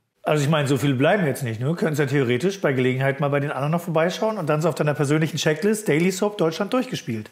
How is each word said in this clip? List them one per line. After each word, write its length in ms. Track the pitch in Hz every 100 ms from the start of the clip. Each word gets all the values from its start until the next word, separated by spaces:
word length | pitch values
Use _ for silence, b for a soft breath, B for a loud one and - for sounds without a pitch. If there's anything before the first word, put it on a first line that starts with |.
| _ _
Also 180 | - 151
ich 80 | 139
meine, 200 | 160 131
so 80 | 139
viele 160 | 143
bleiben 320 | 127 151 208 156
jetzt 180 | 123
nicht, 160 | 123 107
ne? 140 | 131 175
Könntest 240 | 185 147
ja 60 | 139
theoretisch 560 | 143 120 120 180 190
bei 100 | 156
Gelegenheit 480 | 131 127 127 135 135
mal 100 | 143
bei 120 | 143
den 100 | 147
anderen 200 | 131 143
noch 100 | 170
vorbeischauen 560 | 180 160 170 180 220 220
und 100 | 151
dann 140 | 151
so 80 | 165
auf 60 | 147
deiner 180 | 151
persönlichen 440 | 143 139 156 160 156
Checklist 500 | 165 151 202 214 -
Daily 240 | 151 180
Soap 260 | 185 208 208
Deutschland 340 | 160 160 196
durchgespielt. 580 | 254 247 156 - 110 104